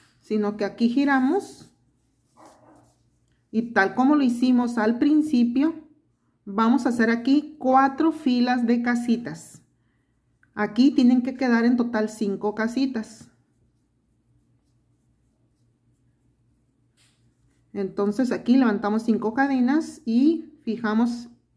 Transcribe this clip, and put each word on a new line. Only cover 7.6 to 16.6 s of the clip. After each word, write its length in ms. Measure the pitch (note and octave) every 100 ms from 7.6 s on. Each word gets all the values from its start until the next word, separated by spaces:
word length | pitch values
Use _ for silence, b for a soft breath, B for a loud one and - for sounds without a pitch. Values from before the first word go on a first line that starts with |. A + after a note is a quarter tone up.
| B3+ C4 C#4 C4+ D#4+
filas 540 | D#4 C4 B3 B3 B3 A#3
de 160 | A#3+
casitas. 800 | A#3+ A#3+ A#3+ A3 - D#3+ - - _ _ _ _ _ _ _ _ _ -
Aquí 360 | G#3+ A3+ C4+
tienen 320 | - B3 B3+
que 120 | B3 C4
quedar 300 | C4 A#3 A#3
en 120 | B3
total 320 | A#3 A3 G#3+
cinco 440 | - G3+ G3 G#3
casitas. 760 | G#3 C4+ B3 C4+ A3+ G#3+ - - _ _ _ _ _ _ _ _ _ _ _ _ _ _ _ _ _ _ _ _ _ _ _ _ _ _ _ _ _ _ _ _ _